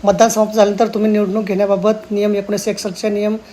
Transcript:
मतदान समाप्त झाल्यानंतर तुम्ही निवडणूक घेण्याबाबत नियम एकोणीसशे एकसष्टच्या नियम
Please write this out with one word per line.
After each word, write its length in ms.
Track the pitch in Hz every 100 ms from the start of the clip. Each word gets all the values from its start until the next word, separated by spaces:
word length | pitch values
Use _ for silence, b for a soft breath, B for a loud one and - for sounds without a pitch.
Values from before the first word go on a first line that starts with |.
मतदान 260 | 202 185 226
समाप्त 260 | 214 214 214
झाल्यानंतर 380 | 202 196 220
तुम्ही 180 | 208 214
निवडणूक 320 | 214 202 208
घेण्याबाबत 680 | 208 196 202 196 202 214 -
नियम 240 | 202 208 202
एकोणीसशे 360 | 196 208 214
एकसष्टच्या 380 | 196 208 175 220
नियम 280 | 208 208 220 B